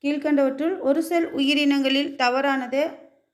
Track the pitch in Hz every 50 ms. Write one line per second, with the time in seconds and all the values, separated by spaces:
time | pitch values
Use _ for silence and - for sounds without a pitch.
0 | - 285 294 285 - 302 294 277 277 269 269 - 302 330 381 - - 262 285 320
1 | 320 330 339 339 330 - - 269 277 269 294 285 294 285 285 277 269 269 269 277
2 | 285 - 277 - 262 247 247 262 277 285 269 262 254 233 254 269 302 330 - -
3 | - - _ _ _ _